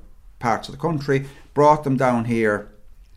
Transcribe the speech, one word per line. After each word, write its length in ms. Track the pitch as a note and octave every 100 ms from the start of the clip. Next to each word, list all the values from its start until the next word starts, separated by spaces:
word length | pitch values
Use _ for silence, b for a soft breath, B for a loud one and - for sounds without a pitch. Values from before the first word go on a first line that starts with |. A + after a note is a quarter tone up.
| - - - -
parts 300 | A#2+ A2+ -
of 60 |
the 60 | C#3
country, 460 | E3 D3+ C#3+ C3+ C3+ B B
brought 300 | - D3 D3+
them 120 | C#3+ B2+
down 280 | C3 A#2+
here 480 | A2+ A2+ A2 G#2 - - - - -